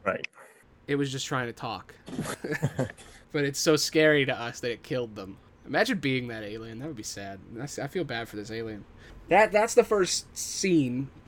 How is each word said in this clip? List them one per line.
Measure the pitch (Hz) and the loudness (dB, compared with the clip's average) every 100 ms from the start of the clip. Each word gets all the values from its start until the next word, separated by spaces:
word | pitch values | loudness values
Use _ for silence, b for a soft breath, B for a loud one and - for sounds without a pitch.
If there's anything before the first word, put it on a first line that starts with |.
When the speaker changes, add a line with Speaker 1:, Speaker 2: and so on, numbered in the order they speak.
Speaker 1:
Right. | 98 - - - B B B - - | -2 -2 -6 -14 B B B -16 -4
Speaker 2:
It | 143 | -2
was | 139 | 0
just | 131 - | -2 -4
trying | 135 120 | -2 -4
to | |
talk. | 113 120 98 - - | -6 -8 -10 -12 -20
<laughs> | - - - - 139 151 151 - | -12 -6 -6 -6 -6 -2 -2 -2
Speaker 1:
<laughs> | 120 - B B B | -6 -6 B B B
Speaker 2:
But | 151 | -2
it's | 139 139 | -2 2
so | 170 151 | 4 4
scary | - 160 156 147 135 | 4 6 8 8 4
to | 123 | 0
us | 117 - | -4 -4
that | 123 | -4
it | 107 | -4
killed | - 127 117 | -4 -4 -4
them. | 107 95 98 - - | -8 -12 -14 -20 -20
Imagine | - 139 226 208 | -4 0 2 2
being | 143 131 123 | 0 0 -2
that | 113 | -8
alien. | 104 110 113 113 | -8 -8 -10 -10
That | 151 | -10
would | 123 | -10
be | |
sad. | 101 - 98 98 - 113 | -10 -10 -10 -12 -14 -10
I | |
s-, | 143 - | -8 -6
I | 135 | -6
feel | 190 | -4
bad | 143 117 117 | -4 -4 -6
for | |
this | 104 104 | -8 -8
alien. | 113 113 107 - - B B - | -6 -6 -8 -12 -20 B B 4
That, | 175 214 | 6 8
that's | 202 226 | 6 2
the | - | 2
first | 220 208 180 - - - | 2 4 2 0 -6 -10
scene. | - - 196 170 127 127 139 - | -8 -2 4 4 4 -2 -6 -10